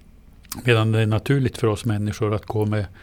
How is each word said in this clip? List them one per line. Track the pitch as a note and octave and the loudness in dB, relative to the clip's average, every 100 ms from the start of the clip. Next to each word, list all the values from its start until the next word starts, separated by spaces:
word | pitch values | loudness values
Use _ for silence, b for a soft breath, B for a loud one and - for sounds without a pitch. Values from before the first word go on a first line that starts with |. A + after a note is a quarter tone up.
| - - - - - - | -20 -20 -20 -20 -16 -6
Medan | B2+ A2+ A2 | 2 4 4
det | A2 | 2
är | A2 | 2
naturligt | G#2+ - C#3 B2 - | 0 2 0 0 0
för | A2+ | -2
oss | G#2 | 0
människor | A2+ G#2 G#2 G2+ G#2+ | -2 -2 -4 -2 -2
att | G#2 - | -2 -4
gå | G#2+ | -2
med, | G#2+ G#2+ G2+ B | 0 -2 -4 B